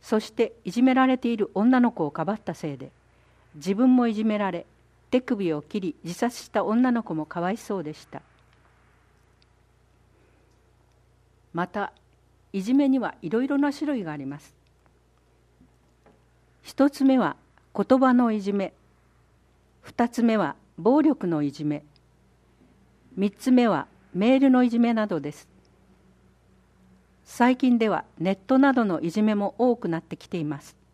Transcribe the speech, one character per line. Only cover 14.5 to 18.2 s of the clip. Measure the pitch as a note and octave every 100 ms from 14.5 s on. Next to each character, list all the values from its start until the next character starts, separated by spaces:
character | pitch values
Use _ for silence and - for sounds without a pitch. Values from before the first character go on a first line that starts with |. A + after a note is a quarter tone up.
| _ _ _ _ _ _ _ _ _ _ _ _ _ _ _ _ _ _ _ _ _
一 | - - C#4
つ | -
目 | C4+ C4
は | F3+ - _ _ _ -
言 | G3 C4
葉 | C4
の | B3